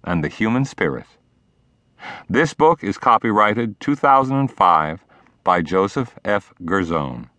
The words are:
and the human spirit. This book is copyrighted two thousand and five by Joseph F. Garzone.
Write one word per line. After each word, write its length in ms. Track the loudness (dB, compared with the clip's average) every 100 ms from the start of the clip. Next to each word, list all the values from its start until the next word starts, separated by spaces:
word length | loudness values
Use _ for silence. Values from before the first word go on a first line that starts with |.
and 180 | -2 -4
the 60 | -4
human 360 | -4 -2 -2
spirit. 420 | -4 -2 -4 -4 -12 _ _ _ _ _ _ _ _ _ -18 -18 -4
This 240 | 0 0
book 300 | 2 2 2
is 140 | -2 -2
copyrighted 800 | 2 2 2 2 2 0 -4 -6
two 160 | -4 0
thousand 400 | 2 2 2 0
and 160 | -2
five 520 | 2 4 4 2 -6 _ _ _ _
by 180 | 0 0
Joseph 560 | 0 0 0 -2 -8 -8
F. 300 | -4 -4 -4 _
Garzone. 680 | -4 -2 0 -2 -4 -8 -16